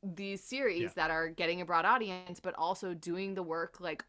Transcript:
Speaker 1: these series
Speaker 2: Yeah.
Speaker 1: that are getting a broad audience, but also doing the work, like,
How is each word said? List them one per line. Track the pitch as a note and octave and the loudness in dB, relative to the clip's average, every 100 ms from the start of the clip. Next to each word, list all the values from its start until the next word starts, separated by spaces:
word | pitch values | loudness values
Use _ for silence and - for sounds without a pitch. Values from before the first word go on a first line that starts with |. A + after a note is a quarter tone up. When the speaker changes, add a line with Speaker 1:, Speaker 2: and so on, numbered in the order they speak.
| G3 | -6
Speaker 1:
these | E3+ G3 G3 | -6 -6 -6
series | - C4 C4 F3 | -4 2 2 2
Speaker 2:
Yeah. | F3 F3 | 0 2
Speaker 1:
that | D#3+ | 2
are | D#3+ E3 | 2 0
getting | E3 E3 F3 | 0 0 0
a | E3+ | 2
broad | E3+ F3 | 4 6
audience, | B3 G#3+ F#3 F3+ F3 | 4 4 -6 -8 -8
but | F#3 - | -6 0
also | E3 F#3 F#3+ | 0 0 -2
doing | E3+ E3+ F3 G3 F#3+ | -6 -4 -4 -2 -4
the | |
work, | F3 D#3+ E3+ - | -2 -2 -4 -6
like, | F3+ D#3 | -6 -6